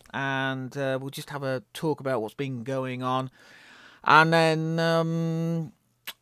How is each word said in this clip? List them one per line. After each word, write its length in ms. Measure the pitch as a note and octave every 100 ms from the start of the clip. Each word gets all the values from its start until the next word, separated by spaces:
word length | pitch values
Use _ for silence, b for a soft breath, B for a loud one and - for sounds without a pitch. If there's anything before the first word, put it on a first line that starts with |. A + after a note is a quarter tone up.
| -
and, 640 | A2+ B2 C3+ C3+ C3 C3 C#3
uh, 200 | C3+ C3
we'll 80 | C3+
just 220 | C3+ D3
have 120 | D3
a 180 | C3+ C3 -
talk 260 | - E3 C#3+
about 220 | C3+ B2+
what's 140 | G#2+ -
been 280 | C#3 B2+
going 400 | A#2 C3+ C3 B2+
on. 280 | B2+ C3 C3 B B B B B B B -
And 260 | D3+ D#3+
then, 480 | E3 D#3+ D#3+ D#3+ E3
um, 920 | E3 E3 E3 E3 E3 E3 E3 E3 D#3 - _ _ - -